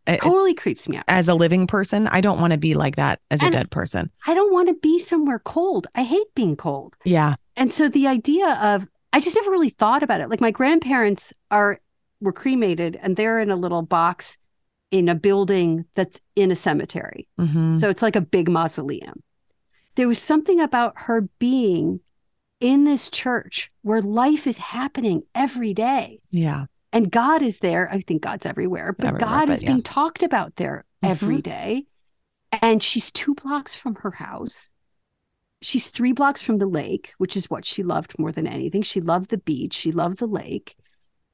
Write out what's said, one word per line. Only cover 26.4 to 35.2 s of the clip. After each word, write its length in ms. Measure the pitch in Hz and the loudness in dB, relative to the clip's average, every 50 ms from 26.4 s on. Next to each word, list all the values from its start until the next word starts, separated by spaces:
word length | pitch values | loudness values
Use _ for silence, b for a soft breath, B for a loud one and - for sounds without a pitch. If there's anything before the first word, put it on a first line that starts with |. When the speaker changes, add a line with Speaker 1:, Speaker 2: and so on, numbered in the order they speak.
| 165 151 147 143 135 - _ _ _ - - | 0 0 -2 -4 -8 -10 _ _ _ -2 0
Speaker 2:
And 180 | 233 220 175 | 0 0 2
God 300 | - 233 233 285 320 320 | 2 2 2 4 2 2
is 180 | 294 233 196 - | 2 0 -2 -2
there. 300 | - 180 165 175 180 - | -2 0 0 0 -2 -2
I 80 | 196 196 | -4 -6
think 220 | 185 - 170 156 | -4 -2 -4 -4
God's 240 | - - 208 - - | -4 -6 -8 -8 -8
everywhere, 480 | 156 - - 185 185 180 165 - - 180 - | -8 -6 -4 -4 -4 -4 -4 -6 -8 -6 -4
but 100 | - - | -4 -4
Speaker 1:
Everywhere, 120 | - - 233 214 | -2 -2 -2 -2
Speaker 2:
God 200 | 233 294 311 294 | 0 0 2 2
Speaker 1:
but 60 | - | 0
Speaker 2:
is 80 | - - | 0 0
Speaker 1:
yeah. 60 | - | 0
Speaker 2:
being 120 | 269 254 | 0 0
talked 420 | - - - 277 302 320 - - 349 | 0 -2 -2 0 -2 0 0 -2 -2
about 320 | 339 277 208 170 160 - | 0 0 -2 -2 -4 -6
there 300 | - 175 135 139 - - _ _ - - | -8 -6 -6 -6 -10 -14 _ _ -2 0
every 340 | 190 185 147 202 208 156 156 | 0 0 0 0 -2 -2 -2
Speaker 1:
Mm-hmm. 40 | |
Speaker 2:
day. 440 | - 170 - - - 196 220 262 285 _ _ _ _ _ _ _ _ _ _ _ _ - - - | -4 -6 -10 -8 -6 -4 -6 -6 -6 _ _ _ _ _ _ _ _ _ _ _ _ -8 -4 0
And 200 | - 226 220 214 | 2 4 4 4
she's 300 | - - - 226 - - | 2 0 -2 -2 -4 -4
two 220 | - - - - 285 | -6 -6 -2 -2 -4
blocks 420 | - - 269 285 285 277 - - | -4 -4 -6 -6 -6 -6 -8 -12
from 200 | - - 254 214 | -8 -8 -8 -8
her 160 | - - 196 | -6 -6 -8
house. 600 | - - - - - - - - - - - - _ _ _ _ _ _ _ _ _ _ | -8 -8 -14 -14 -12 -12 -10 -10 -8 -8 -10 -12 _ _ _ _ _ _ _ _ _ _